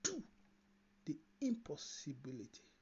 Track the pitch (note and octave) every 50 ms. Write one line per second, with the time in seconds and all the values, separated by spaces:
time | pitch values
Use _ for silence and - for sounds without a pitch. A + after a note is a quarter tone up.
0 | - F#4+ F#4+ D4 - - - - - - - - - - - _ - - - -
1 | - - C#3+ D#3 - - - - C#4 C4 A3+ A3+ - - D3 D3 - - - -
2 | - D3 C3+ B2+ C3 C3 B2+ A#2+ G2+ - - - - - - -